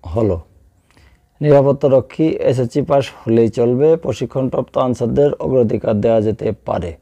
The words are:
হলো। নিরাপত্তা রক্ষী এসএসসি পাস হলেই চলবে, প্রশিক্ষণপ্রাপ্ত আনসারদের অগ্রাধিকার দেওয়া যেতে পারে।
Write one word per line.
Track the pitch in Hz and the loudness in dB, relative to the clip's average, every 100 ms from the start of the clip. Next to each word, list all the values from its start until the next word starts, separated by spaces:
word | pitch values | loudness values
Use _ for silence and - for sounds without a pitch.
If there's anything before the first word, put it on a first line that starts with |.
| - | -6
হলো। | 95 113 85 - _ _ _ _ _ _ _ _ _ | -2 -2 -4 -8 _ _ _ _ _ _ _ _ _
নিরাপত্তা | 147 143 139 139 143 | 2 4 4 0 2
রক্ষী | 131 - - 160 | 2 0 -2 -2
এসএসসি | - 135 127 120 143 | 0 -2 0 -2 -4
পাস | 127 143 127 | 0 0 -2
হলেই | - - 113 113 | -8 0 2 2
চলবে, | 127 120 123 156 160 | 0 0 2 2 2
প্রশিক্ষণপ্রাপ্ত | - 117 123 139 131 127 123 - | -2 -6 -6 -4 -4 -4 -4 -2
আনসারদের | 131 120 120 107 143 | -2 -2 -2 2 0
অগ্রাধিকার | - 156 131 110 117 - 104 | 0 -2 0 0 0 -2 0
দেওয়া | 117 113 | 2 2
যেতে | 107 104 110 107 | 0 -2 -6 -6
পারে। | - 98 87 78 | -6 -6 -6 -12